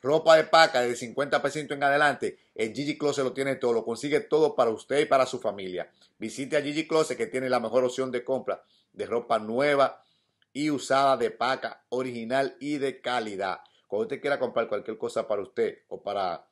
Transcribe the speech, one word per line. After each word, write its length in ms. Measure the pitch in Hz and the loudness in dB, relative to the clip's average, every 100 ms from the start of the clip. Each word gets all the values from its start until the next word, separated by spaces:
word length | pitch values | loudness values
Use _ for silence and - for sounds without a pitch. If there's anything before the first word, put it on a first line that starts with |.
Ropa 360 | 127 156 160 160 | 2 2 8 8
de 80 | |
paca 360 | 156 165 160 127 | 8 6 6 6
de 120 | 120 | 0
cincuenta 480 | 120 120 104 143 143 | -2 -6 -4 0 0
por 80 | 143 | 0
ciento 240 | 151 143 | -4 -8
en 80 | 143 | -2
adelante. 560 | 139 143 147 135 110 - _ | 2 4 4 2 -4 -6 _
En 200 | - 110 | -6 -4
Gigi 220 | 107 143 - | -4 -6 -2
Closet 280 | 147 139 | -2 0
lo 80 | 131 | -2
tiene 240 | 131 139 131 | -2 -4 0
todo. 160 | 123 | 0
Lo 120 | 117 | 0
consigue 360 | 110 113 147 147 | -2 -6 -2 -2
todo 340 | - 151 151 | 0 2 2
para 160 | 143 117 | 4 2
usted 300 | 107 - 135 | 2 -2 0
y 40 | 151 | 2
para 200 | 135 127 | 2 2
su 140 | 123 | 0
familia. 500 | 110 98 95 90 78 _ _ _ | -6 -6 -8 -8 -10 _ _ _
Visite 400 | 107 101 135 151 | -10 -8 -2 -2
a 60 | |
Gigi 240 | 143 147 156 | -2 -4 0
Closet, 320 | 165 156 120 | 0 0 -2
que 80 | 113 | -4
tiene 240 | 127 131 | -4 0
la 80 | 127 | 0
mejor 260 | 110 120 | 2 0
opción 280 | 127 127 131 | 0 0 -4
de 100 | 123 | -4
compra 400 | - 131 107 95 _ _ _ | -2 -4 -2 -8 _ _ _
de 120 | - | -10
ropa 360 | 98 117 117 117 | -4 -4 0 -2
nueva 640 | 107 117 143 143 131 - _ _ _ _ _ | -2 0 2 4 2 0 _ _ _ _ _
y 160 | 131 151 | -6 -2
usada 460 | 143 - 135 139 131 | -4 0 2 4 2
de 140 | 117 | 0
paca, 540 | - 123 131 113 - _ | -2 -2 -2 -6 -12 _
original 680 | 123 131 120 113 131 135 - | -6 -6 -6 -2 0 -2 -4
y 200 | 143 147 | -8 -4
de 220 | 135 127 | -4 -4
calidad. 600 | - 123 110 98 98 85 - _ _ | -4 -4 -4 -4 -4 -6 -12 _ _
Cuando 180 | 101 | -4
usted 160 | 113 135 | -4 -4
quiera 180 | 143 139 | -2 -2
comprar 280 | 123 120 113 | -2 -2 -2
cualquier 320 | 104 - 110 | -4 -6 -8
cosa 300 | 120 - 110 | -6 -4 -2
para 140 | 104 | -4
usted 400 | 95 - 92 - _ | -4 -4 -4 -4 _
o 140 | 98 | -14
para 420 | - 101 92 80 _ | -8 -4 -4 -6 _